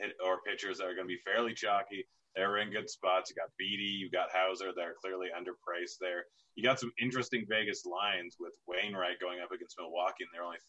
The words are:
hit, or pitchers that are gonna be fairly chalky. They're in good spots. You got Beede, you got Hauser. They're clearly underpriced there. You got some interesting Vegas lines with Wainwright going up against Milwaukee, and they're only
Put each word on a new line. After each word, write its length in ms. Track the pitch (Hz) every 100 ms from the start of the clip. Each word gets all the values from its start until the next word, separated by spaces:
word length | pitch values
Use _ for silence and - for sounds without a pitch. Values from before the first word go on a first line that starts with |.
hit, 140 | 101 -
or 160 | 92 90
pitchers 360 | 101 101 98 90
that 80 | 92
are 80 | 90
gonna 100 | 92
be 140 | 87
fairly 300 | - 107 117
chalky. 500 | 110 107 101 98 98 - _ _
They're 240 | 92 98 104
in 120 | 104
good 200 | 104 -
spots. 400 | - 95 92 -
You 60 | -
got 140 | 82 -
Beede, 420 | 95 101 101 98
you 120 | 92
got 200 | 90 87
Hauser. 400 | 92 95 92 98
They're 200 | 90 85 82
clearly 280 | 95 92 92
underpriced 720 | 85 87 90 - 87 87 -
there. 240 | 92 87 - _ _ -
You 80 |
got 160 | 120 131
some 120 | 123 -
interesting 460 | 123 127 120 123 104
Vegas 380 | 110 104 95 87
lines 500 | 90 101 92 87 -
with 120 | 85 - -
Wainwright 540 | 90 104 98 90 90
going 200 | 90 90
up 120 | 90
against 260 | 92 87 -
Milwaukee, 460 | 85 87 90 -
and 60 | 87
they're 80 | 85
only 160 | 87 85